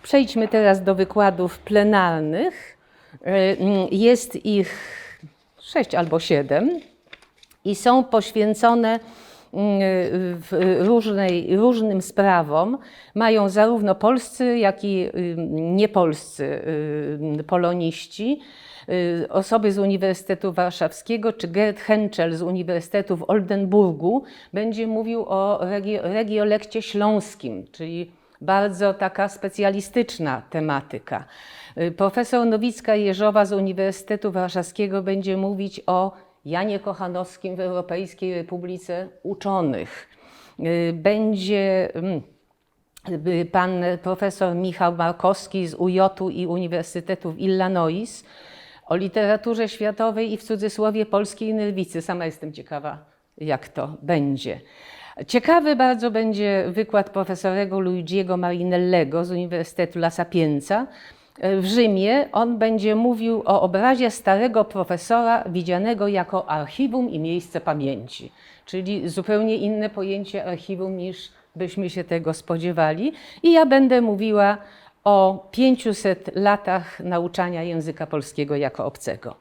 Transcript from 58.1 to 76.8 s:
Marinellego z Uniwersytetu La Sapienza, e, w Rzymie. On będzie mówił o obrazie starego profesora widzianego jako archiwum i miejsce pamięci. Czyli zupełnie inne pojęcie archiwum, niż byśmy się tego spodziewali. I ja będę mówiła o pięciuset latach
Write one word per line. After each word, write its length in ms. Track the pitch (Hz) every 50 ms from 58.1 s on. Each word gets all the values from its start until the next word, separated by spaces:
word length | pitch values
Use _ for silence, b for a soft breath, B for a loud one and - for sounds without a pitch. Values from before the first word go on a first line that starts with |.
| 180 196 190 185 185
Marinellego 880 | 180 180 175 175 175 175 180 180 175 180 180 185 175 156 135 147 170 180
z 60 | 175
Uniwersytetu 680 | 180 175 180 170 175 170 165 165 - - 175 170 - 175
La 100 | 165 170
Sapienza, 800 | 165 - 170 170 - 175 165 151 147 143 139 - 196 220 269 262 B B B B B B B B B -
e, 180 | - - 196
w 80 | 190 185
Rzymie. 640 | 190 214 240 233 214 202 190 190 208 240 285 285 -
On 260 | - 208 233 233 240
będzie 380 | 214 220 226 226 214 196 214 214
mówił 480 | 220 233 247 240 214 226 233 226 220 -
o 160 | - 196 -
obrazie 500 | - 185 175 190 220 254 269 247 254 226
starego 540 | 208 - - 202 190 196 233 254 220 226 208
profesora 800 | 214 - 196 175 - 180 170 - - 233 233 233 226 233 226 - -
widzianego 580 | 170 180 170 175 180 180 196 226 226 196 202
jako 420 | 202 202 185 180 - - 185 - -
archiwum 600 | 156 156 147 156 - - 269 254 220 262 247 233
i 100 | 170 156
miejsce 420 | 156 165 170 180 175 - - 160
pamięci. 720 | - 170 151 151 139 135 135 101 113 123 - - 120 120 b b b b b b b
Czyli 440 | - - 180 185 190 208 190 135 170
zupełnie 460 | 156 196 180 - 214 208 220 220 220
inne 340 | - 202 202 214 214 214 214
pojęcie 560 | 214 208 190 196 196 202 202 196 - 196 -
archiwum, 520 | 185 175 170 - - 196 180 190 190 190
niż 340 | 180 175 185 180 185 - - b b b b _
byśmy 340 | 165 185 180 - 196 196 180
się 140 | - 185 165
tego 300 | - 170 170 160 165 156
spodziewali. 800 | - - - 170 165 165 180 175 170 160 156 160 170 226 302 320 B B B B B B
I 80 | 339
ja 140 | 330 320 320
będę 360 | 262 269 269 269 254 254 247
mówiła 560 | 240 220 208 190 214 220 214 208 202 202 208 202 B B B B B B B _ _
o 420 | 202 202 196 190 190 196 190 - -
pięciuset 800 | - 233 254 262 254 247 - 226 202 - - 196 185 185 - - -
latach 640 | 185 202 202 202 202 202 185 185 190